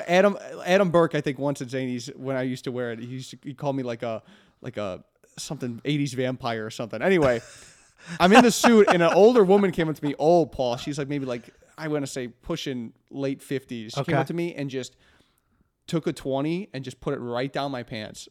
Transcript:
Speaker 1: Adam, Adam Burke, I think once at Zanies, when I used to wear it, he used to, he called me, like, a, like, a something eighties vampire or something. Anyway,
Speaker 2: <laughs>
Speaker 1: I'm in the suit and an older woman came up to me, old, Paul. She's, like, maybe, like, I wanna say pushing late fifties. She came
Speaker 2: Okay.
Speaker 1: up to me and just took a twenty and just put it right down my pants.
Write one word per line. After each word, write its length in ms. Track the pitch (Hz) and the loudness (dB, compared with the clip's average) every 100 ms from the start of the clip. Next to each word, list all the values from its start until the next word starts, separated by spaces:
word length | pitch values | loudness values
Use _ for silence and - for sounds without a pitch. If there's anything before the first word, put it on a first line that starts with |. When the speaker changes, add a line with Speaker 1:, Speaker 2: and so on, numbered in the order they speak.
| - | 0
Speaker 1:
Adam, 280 | 175 202 196 107 135 | 4 4 2 -10 -10
Adam 260 | - 185 190 | 0 2 4
Burke, 240 | 165 160 | 4 2
I 60 | 147 | 0
think 180 | 147 131 | -4 -4
once 220 | 139 143 | -4 -4
at 80 | 127 | -6
Zanies, 400 | 131 131 123 117 - | -6 -4 -6 -8 -12
when 200 | 131 131 | -6 -4
I 60 | |
used 220 | 131 127 | -4 -6
to 80 | - | -6
wear 200 | 123 120 | -6 -6
it, 60 | 113 | -8
he 80 | 120 | -10
used 240 | 131 131 | -12 -14
to, 80 | 127 | -16
he 120 | - | -16
called 220 | 123 143 135 | -8 -4 -4
me, 60 | |
like, 200 | 123 117 | -4 -6
a, 200 | 120 110 - - _ _ | -6 -8 -10 -20 _ _
like, 160 | 127 120 | -14 -8
a 280 | 104 92 _ _ _ - | -8 -8 _ _ _ -16
something 420 | - 143 123 117 | -12 -8 -8 -8
eighties 300 | 135 147 143 | -4 -2 -2
vampire 500 | 120 127 127 123 113 110 | -4 -4 -4 -6 -6 -8
or 40 | |
something. 300 | - 120 110 | -10 -10 -4
Anyway, 380 | 151 190 139 117 - - - _ | 0 2 4 0 -4 -20 -20 _
Speaker 2:
<laughs> 400 | _ _ - 170 | _ _ -12 2
Speaker 1:
I'm 120 | 175 | 8
in 100 | 226 | 8
the 80 | 247 | 8
suit 380 | - 269 226 202 | 6 6 6 6
and 100 | 175 | 6
an 100 | 170 | 4
older 300 | 156 208 247 | 8 8 8
woman 260 | 190 202 196 | 6 6 4
came 180 | 165 160 | 0 -2
up 80 | 151 | -2
to 80 | |
me, 100 | 147 135 | -4 0
old, 340 | 147 175 151 | 4 4 4
Paul. 240 | - 127 120 | -2 -2 -2
She's, 220 | - 143 | -6 -6
like, 100 | 139 | -4
maybe, 180 | 143 135 | -4 -4
like, 240 | 123 - - _ - | -8 -10 -20 _ -10
I 100 | 156 | -6
wanna 180 | 151 139 | -4 -4
say 220 | - 123 | -8 -10
pushing 640 | - - 170 - 127 117 - _ | -12 -10 -8 -6 -8 -10 -14 _
late 320 | - 139 139 | -8 -6 -6
fifties. 500 | - 135 - 120 110 | -6 -8 -8 -12 -10
She 120 | 127 | -8
came 100 | 139 | -2
Speaker 2:
Okay. 60 | 147 | -2
Speaker 1:
up 60 | 135 | -2
to 60 | |
me 200 | 170 170 | -4 -6
and 140 | - 139 | -8 -8
just 260 | 127 123 _ _ _ _ _ _ _ _ _ - | -8 -10 _ _ _ _ _ _ _ _ _ -6
took 200 | 170 165 | -4 -4
a 60 | |
twenty 560 | 156 147 135 147 170 208 | -6 -4 -4 -2 -4 -6
and 100 | 131 | -12
just 160 | 131 120 | -12 -10
put 140 | - | -8
it 40 | 139 | -6
right 340 | 120 120 135 | -6 -4 -4
down 180 | 143 143 | -4 -6
my 120 | 131 | -6
pants. 460 | 117 117 104 - - | -10 -10 -12 -14 -20